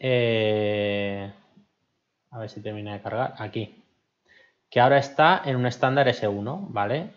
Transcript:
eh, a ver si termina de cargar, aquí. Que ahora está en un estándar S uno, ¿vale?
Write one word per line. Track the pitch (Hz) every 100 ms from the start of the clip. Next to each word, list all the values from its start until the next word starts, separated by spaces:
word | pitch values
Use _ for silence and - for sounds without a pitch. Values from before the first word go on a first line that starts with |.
eh, | 131 123 117 113 107 107 104 104 101 101 101 98 98 - _ _ _ _ _ _ _ _ _
a | 117
ver | 107
si | 107
termina | 107 107 104
de | 104
cargar, | 107 110 131 -
aquí. | 107 113 107 - _ _ _ _ _ _ _ _ _
Que | 123
ahora | 127 139
está | 139 - 156 185 139
en | 127
un | 123
estándar | - 131 139 131
S | - 104
uno, | 101 110 180 196
¿vale? | 101 104 143 214